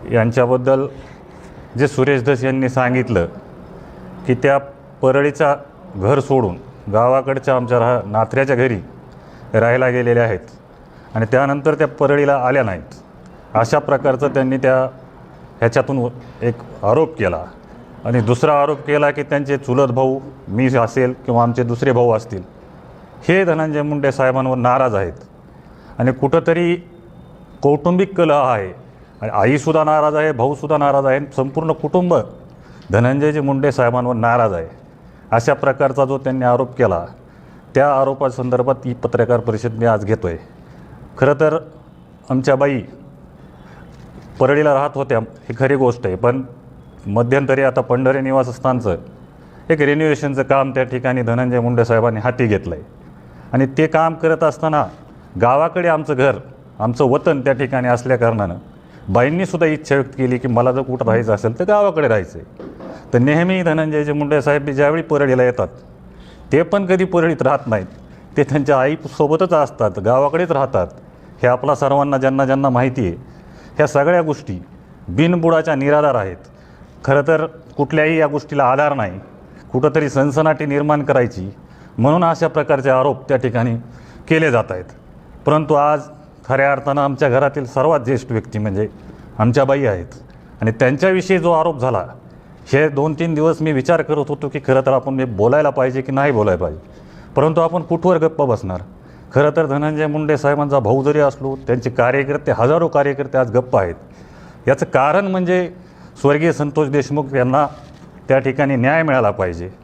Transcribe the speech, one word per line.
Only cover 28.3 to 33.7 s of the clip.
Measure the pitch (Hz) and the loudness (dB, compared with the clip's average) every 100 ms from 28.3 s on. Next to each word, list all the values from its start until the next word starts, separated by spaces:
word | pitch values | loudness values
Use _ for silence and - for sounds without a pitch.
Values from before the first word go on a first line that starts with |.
| 147 | 4
आहे | 131 117 92 90 - - - - | 2 0 -4 -10 -20 -20 -20 -10
आणि | 110 | -4
आईसुद्धा | 104 104 143 160 156 | 0 2 2 0 0
नाराज | 151 156 151 | 2 2 2
आहे, | 151 156 | 2 -2
भाऊसुद्धा | 135 135 143 151 151 | 0 -2 -2 -2 0
नाराज | 143 139 135 | 2 2 2
आहे, | 131 143 - | 0 -2 -4
संपूर्ण | 135 135 160 | -4 -4 -4
कुटुंब | 143 151 185 180 156 - - - - - - - | -4 -2 0 2 0 -2 -12 -20 -20 -20 -20 -2
धनंजयजी | 98 120 139 151 151 | 0 2 2 0 0
मुंडे | 139 139 143 | -2 0 0